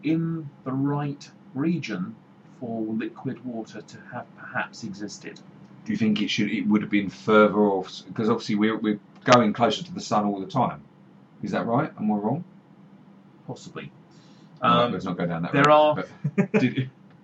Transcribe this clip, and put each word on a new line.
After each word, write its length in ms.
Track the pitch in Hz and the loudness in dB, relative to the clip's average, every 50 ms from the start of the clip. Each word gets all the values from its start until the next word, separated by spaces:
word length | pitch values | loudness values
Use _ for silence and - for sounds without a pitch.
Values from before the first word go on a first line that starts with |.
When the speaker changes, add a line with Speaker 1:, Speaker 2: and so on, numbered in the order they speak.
| - | -2
Speaker 1:
in 460 | 147 165 165 165 165 165 160 151 143 - - - | -2 0 0 0 -2 -4 -6 -8 -12 -16 -12 -8
the 80 | 131 | -6
right 580 | 131 135 139 143 143 143 147 143 139 - - - - - - - - | -2 -2 0 0 -2 -2 -4 -6 -8 -10 -14 -20 -20 -20 -20 -10 -6
region 640 | 127 147 175 175 151 123 110 101 90 95 113 113 - - _ - - - - - - | -2 -2 0 0 -2 -4 -6 -6 -6 -6 -8 -10 -14 -20 _ -20 -20 -20 -20 -16 -12
for 220 | 123 113 113 113 110 110 110 | -10 -8 -6 -4 -4 -4 -4
liquid 500 | 110 113 107 - - - 135 113 - - | -4 -6 -6 -8 -8 -8 -8 -8 -8 -10
water 360 | 127 113 110 107 - - 110 | -10 -10 -10 -10 -12 -14 -18
to 160 | - - - 107 - - | -18 -18 -20 -20 -16 -14
have 140 | - 120 - - - | -14 -14 -14 -14 -18
perhaps 460 | - - - - 117 92 - - - 113 | -20 -16 -10 -8 -8 -8 -8 -10 -12 -12
existed. 560 | 104 92 98 104 101 - - - - - - - - - - - - - - - | -12 -10 -10 -12 -12 -12 -14 -16 -18 -18 -18 -20 -20 -20 -20 -20 -20 -20 -12 -6
Speaker 2:
Do 60 | - | -4
you 60 | 104 | -2
think 240 | 95 110 107 101 104 | 0 2 2 2 2
it 80 | 101 - | 0 -2
should, 200 | - - 104 - | 0 0 -2 0
it 180 | - 98 98 | -2 0 2
would 140 | 104 104 107 | 2 2 2
have 80 | - - | 2 2
been 180 | 104 101 98 92 | 0 0 0 -2
further 480 | - - - 110 107 104 107 98 92 104 | -6 -6 0 4 6 8 8 6 6 4
off? 420 | 104 101 98 95 92 - - - - - - | 4 4 2 0 -2 -6 -12 -16 -16 -10 -6
'Cause 160 | - 110 110 | -2 0 0
obviously 260 | 120 - - - 107 | 0 0 -2 -2 0
we're, 220 | 101 107 110 110 | 2 2 2 2
we're 220 | 107 113 107 104 - - - - - - | 0 0 0 -2 -2 -6 -14 -20 -2 4
going 300 | 131 123 120 110 104 104 | 6 6 6 6 4 2
closer 300 | - 117 110 - - 87 | 2 2 2 0 -2 -6
to 100 | - 90 | -10 -10
the 80 | 101 | -10
sun 240 | - - 117 104 104 | -4 -2 0 0 0
all 140 | 101 101 95 | 0 -2 -4
the 80 | 95 | -6
time. 340 | - - 131 110 90 76 73 - - _ _ - - - - - _ _ - 107 | -4 -2 -2 -2 -2 -4 -8 -14 -20 _ _ -20 -20 -20 -20 -20 _ _ -10 -8
Is 80 | 92 | -4
that 140 | 104 95 90 | -4 -4 -2
right? 260 | 113 117 139 160 - - - | 0 0 0 0 -2 -4 -4
Am 120 | 110 107 | -2 -2
I 40 | 107 | 0
wrong? 280 | 104 104 113 135 170 180 - - - _ - - - - - - - - - - - - - - - - | 0 0 -2 -2 -4 -6 -10 -18 -20 _ -20 -20 -20 -20 -20 -20 -20 -20 -20 -20 -20 -20 -20 -20 -18 -16
Speaker 1:
Possibly. 440 | - - - - - - - 71 71 - - - - - - - - - - - - - - - | -16 -16 -14 -16 -16 -14 -14 -14 -16 -18 -20 -20 -20 -20 -20 -20 -20 -20 -20 -20 -20 -8 0 2
Speaker 2:
No, 60 | 117 117 120 120 | 4 4 4 4
Speaker 1:
Um, 60 | 120 95 | 2 0
Speaker 2:
let's 120 | 90 92 | -2 -4
not 120 | 95 87 | -4 -4
go 80 | 90 90 | -4 -4
down 160 | 85 85 82 85 | -4 -4 -4 -4
that 80 | - - | 0 2
Speaker 1:
there 100 | 139 143 | 4 6
Speaker 2:
road, 320 | 147 151 151 151 151 151 92 | 8 8 6 6 4 2 0
Speaker 1:
are 40 | - - - - - 147 - | -4 -8 -8 -8 -8 -4 -2
Speaker 2:
but 160 | - - - - | -2 0 0 2
did 240 | - 131 123 - | 2 2 2 0
you 120 | 135 127 - - - - - - - | -2 -4 -6 -8 -16 -20 -20 -20 -20